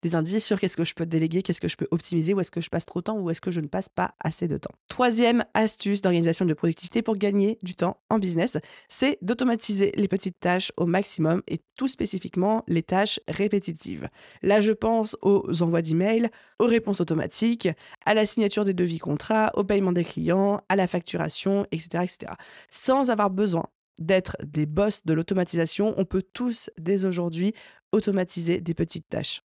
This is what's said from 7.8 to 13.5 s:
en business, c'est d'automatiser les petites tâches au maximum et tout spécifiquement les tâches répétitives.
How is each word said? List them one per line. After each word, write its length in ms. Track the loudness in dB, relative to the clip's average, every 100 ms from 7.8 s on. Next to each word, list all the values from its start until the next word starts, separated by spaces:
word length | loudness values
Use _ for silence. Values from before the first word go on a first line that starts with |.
| -4 -4 _
en 100 | 0
business, 380 | 2 0 0 -2 -8 -20 _
c'est 280 | 0 0 0
d'automatiser 720 | -2 0 0 0 0 2 2 2
les 140 | 0
petites 320 | 0 -2 -2
tâches 320 | 0 0 0 -2
au 100 | 0
maximum 560 | 2 0 0 2 0 -2
et 140 | -8 _ -6
tout 100 | -4
spécifiquement 800 | -2 -4 -4 -6 -2 0 0 0
les 160 | -2
tâches 380 | 0 0 0 -2 -6
répétitives. 800 | -2 0